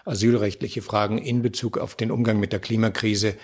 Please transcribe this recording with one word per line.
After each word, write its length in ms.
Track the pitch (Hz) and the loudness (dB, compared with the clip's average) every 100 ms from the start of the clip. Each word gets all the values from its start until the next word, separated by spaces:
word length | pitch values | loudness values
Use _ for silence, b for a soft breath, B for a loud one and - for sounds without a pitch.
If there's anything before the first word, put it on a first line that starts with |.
| - | -6
asylrechtliche 760 | 107 113 117 104 - - - | 2 4 4 2 -2 -6 -6
Fragen, 360 | - 107 104 110 | -2 0 0 0
in 240 | - 120 | 0 0
Bezug 360 | 120 - 117 - | 0 -2 -4 -4
auf 180 | - - | -6 -4
den 140 | 113 | -2
Umgang 300 | 117 113 107 | 0 2 2
mit 140 | 101 | 0
der 80 | 101 | -2
Klimakrise, 760 | - 113 113 95 110 101 104 95 | -2 2 2 2 0 0 0 -2